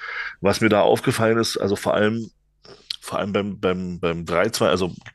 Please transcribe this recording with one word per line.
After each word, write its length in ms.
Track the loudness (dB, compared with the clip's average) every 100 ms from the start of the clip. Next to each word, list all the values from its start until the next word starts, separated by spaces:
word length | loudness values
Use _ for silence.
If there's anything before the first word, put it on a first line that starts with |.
| -12 -10 -10 -4
was 200 | 0 2
mir 80 | 4
da 120 | 6
aufgefallen 580 | 6 4 2 0 2 2
ist, 180 | 0 -2
also 200 | -2 0
vor 180 | 0
allem, 340 | 0 0 -2 -6 _ _ _ -20 -18 -14 -14
vor 200 | -8 -4
allem 120 | -2
beim, 280 | -2 -2 -2
beim, 400 | -2 -2 -4 -4
beim 260 | -4 -4 -2
drei 220 | 0 0
zwei, 180 | 2 2
also 220 | 2 -2 -6 -16